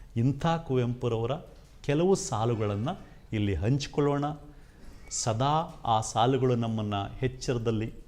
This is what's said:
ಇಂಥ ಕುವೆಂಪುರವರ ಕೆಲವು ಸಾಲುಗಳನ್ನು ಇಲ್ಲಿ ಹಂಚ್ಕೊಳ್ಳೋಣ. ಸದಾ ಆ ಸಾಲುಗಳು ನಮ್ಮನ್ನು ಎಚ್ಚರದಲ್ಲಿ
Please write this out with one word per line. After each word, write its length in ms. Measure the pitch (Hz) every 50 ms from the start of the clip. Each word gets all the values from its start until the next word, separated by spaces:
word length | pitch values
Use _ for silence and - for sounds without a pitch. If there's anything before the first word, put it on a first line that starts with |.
| - - -
ಇಂಥ 300 | 117 117 139 139 139 - 170 165 165 165 -
ಕುವೆಂಪುರವರ 640 | 131 127 123 120 120 123 127 120 117 110 113 120 139 175 - - - - - - - - -
ಕೆಲವು 320 | - 143 151 175 190 196
ಸಾಲುಗಳನ್ನು 840 | 180 - - 120 104 113 123 120 104 110 104 101 101 113 151 190 - - - - - - - 113
ಇಲ್ಲಿ 220 | 107 104 101 95
ಹಂಚ್ಕೊಳ್ಳೋಣ. 680 | 78 98 117 139 139 139 - - - 143 143 143 143 147 151 151 - - - - - - - - - - - - - - -
ಸದಾ 720 | - - - 123 110 110 131 143 151 160 170 170 - - -
ಆ 160 | 117 113 110
ಸಾಲುಗಳು 540 | 107 - - 110 117 127 139 127 131 127 123
ನಮ್ಮನ್ನು 720 | 117 117 113 113 110 107 104 104 98 98 - - - 131
ಎಚ್ಚರದಲ್ಲಿ 680 | 127 131 - - - 123 120 113 117 113 107 110 117 - - -